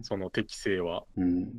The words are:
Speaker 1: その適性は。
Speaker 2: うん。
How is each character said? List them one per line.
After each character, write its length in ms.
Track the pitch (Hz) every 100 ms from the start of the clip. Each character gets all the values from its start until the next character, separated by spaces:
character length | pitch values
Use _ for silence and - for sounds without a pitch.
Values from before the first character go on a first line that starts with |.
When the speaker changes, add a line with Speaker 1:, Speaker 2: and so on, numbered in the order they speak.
Speaker 1:
そ 140 | - 98
の 140 | 92
適 260 | - 104 -
性 240 | 107 95
は。 240 | 87 87 - -
Speaker 2:
う 80 |
ん。 240 | 90 87 -